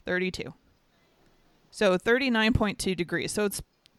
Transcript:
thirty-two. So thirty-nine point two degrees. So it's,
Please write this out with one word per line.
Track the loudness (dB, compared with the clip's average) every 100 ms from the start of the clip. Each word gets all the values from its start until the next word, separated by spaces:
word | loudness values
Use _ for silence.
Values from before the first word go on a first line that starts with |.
thirty-two. | -6 -2 -2 -6 -12 -14 _ _ _ _ _ _ _ _ _ _ _
So | 0 2 2
thirty-nine | 4 2 2 2 2
point | 2 0 -2
two | -4
degrees. | -2 -2 -4 -4
So | -2
it's, | -2 -4 -14 _ _